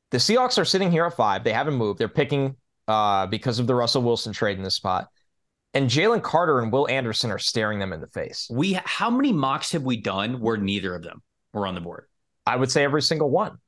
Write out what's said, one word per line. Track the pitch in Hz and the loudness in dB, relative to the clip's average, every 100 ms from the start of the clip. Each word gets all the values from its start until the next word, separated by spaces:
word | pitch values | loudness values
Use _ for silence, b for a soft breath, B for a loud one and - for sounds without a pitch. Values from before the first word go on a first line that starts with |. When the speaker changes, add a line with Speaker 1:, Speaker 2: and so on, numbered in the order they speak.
| - | -4
Speaker 1:
The | 127 | 0
Seahawks | 151 240 254 226 | 2 2 2 0
are | |
sitting | 165 190 190 | 2 2 2
here | 165 170 | 2 2
at | - | 2
five. | 107 98 | 2 2
They | 117 | 0
haven't | 113 147 | 0 0
moved. | 131 104 98 | 0 0 0
They're | 110 | -2
picking, | 160 135 139 135 135 _ _ - | 0 0 0 -2 -4 _ _ -2
uh, | 107 104 98 95 | 2 4 2 0
because | 104 127 113 | -2 -2 0
of | 120 | 2
the | 123 | 2
Russell | 117 135 | 2 2
Wilson | 120 113 110 | 2 0 -2
trade | 101 107 95 | -2 -2 -2
in | |
this | 95 - | -4 -4
spot. | 98 92 - _ _ _ _ _ _ | -2 -2 -4 _ _ _ _ _ _
And | 139 131 | 0 2
Jalen | 143 214 233 | 2 2 2
Carter | - 160 170 131 | 2 2 4 2
and | 113 | 2
Will | 131 143 | 0 2
Anderson | 131 117 104 113 | 0 -2 -2 -2
are | 95 | -2
staring | - 117 107 101 | -2 0 0 -2
them | 95 | -4
in | 82 | -6
the | 67 | -10
face. | 90 - - - | -8 -8 -8 -6
Speaker 2:
We, | 120 190 180 - | -2 0 0 -4
how | - 220 | -4 0
many | 254 277 | 2 2
mocks | 165 135 139 - | 2 0 -2 -4
have | 165 | -4
we | 131 117 | -2 -2
done | 101 95 110 123 | -2 -2 -2 -2
where | 113 110 | -2 0
neither | 98 101 92 90 | -2 -2 -4 -8
of | |
them | 82 82 _ _ _ | -10 -18 _ _ _
were | 107 95 | -6 -4
on | 90 | -6
the | |
board? | 85 82 - _ _ _ 113 | -10 -14 -20 _ _ _ -2
Speaker 1:
I | 127 | 0
would | 131 | 2
say | 151 143 | 2 2
every | 147 | 2
single | - 156 147 | 2 2 2
one. | 165 208 - | 2 0 -8